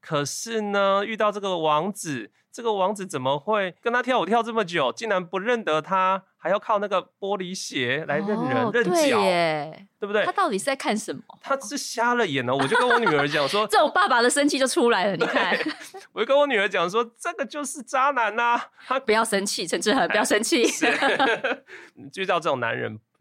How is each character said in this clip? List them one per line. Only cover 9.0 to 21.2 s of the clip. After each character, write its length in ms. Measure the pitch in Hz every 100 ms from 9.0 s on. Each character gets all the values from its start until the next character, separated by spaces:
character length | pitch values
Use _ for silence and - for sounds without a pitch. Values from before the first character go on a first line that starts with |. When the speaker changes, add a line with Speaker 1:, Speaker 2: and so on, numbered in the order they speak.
| 294
Speaker 2:
耶。 800 | 226 196 175 170 156 147 - 196 _
Speaker 1:
对 80 | 196
不 60 |
对？ 120 | 208
Speaker 2:
他 60 | 175
到 180 | - 359
底 80 | 196
是 80 |
在 120 | 240 269
看 200 | 302 214
什 160 | 214
么？ 100 | 147 - -
Speaker 1:
他 180 | - 269
是 180 | 208 285
瞎 380 | - - 233
了 100 | 240
眼 200 | 208 135 120
了。 80 |
我 100 | 135 135
就 80 | -
跟 100 | 247
我 120 | 247
女 60 | 220
儿 200 | 151 143
讲 220 | 151 139
说， 180 | 202 214
Speaker 2:
<laughs> 60 |
这 60 | 427
种 120 | 302
爸 140 | - 403
爸 160 | 247
的 80 | 240
生 160 | 285 285
气 100 | 269
就 60 |
出 260 | 262 349 240
来 160 | 226 208
了， 100 | 185
你 80 |
看。 320 | - - 190 214
Speaker 1:
对， 160 | 311 - - 381 -
我 80 | 180
就 60 | 226
跟 100 | 277
我 100 | 285
女 100 | 233
儿 120 | 202
讲 200 | 185 175
说， 140 | 208 233 -
这 140 | 349
个 120 | 339
就 200 | 262 294
是 180 | 285 302
渣 280 | 233 277 269
男 280 | 269 220 214
啊， 320 | 240 240 - - -
他 140 | 262
Speaker 2:
不 100 | 262
要 140 | 214
生 200 | 226 196
气， 220 | 202 - 175
陈 140 | -
志 120 | -
恒， 140 | 269 254
不 80 | 214
要 60 |
生 180 | - 214
气。 240 | 220 320 311
Speaker 1:
是。 200 | - 240 - 277 196